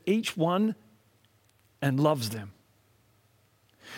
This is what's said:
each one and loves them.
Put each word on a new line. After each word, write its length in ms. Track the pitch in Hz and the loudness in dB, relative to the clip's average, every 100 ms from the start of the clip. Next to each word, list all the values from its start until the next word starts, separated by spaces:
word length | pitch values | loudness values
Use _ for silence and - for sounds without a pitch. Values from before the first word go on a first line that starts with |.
| - | 0
each 320 | 220 214 185 | 0 0 -2
one 380 | 165 185 214 - - - _ _ _ _ _ _ _ _ | 0 2 0 -2 -14 -20 _ _ _ _ _ _ _ _
and 180 | 139 135 | -2 2
loves 300 | 151 147 110 | 2 2 -2
them. 220 | 110 101 - _ _ _ _ _ _ _ _ _ _ _ _ - | -8 -12 -18 _ _ _ _ _ _ _ _ _ _ _ _ -18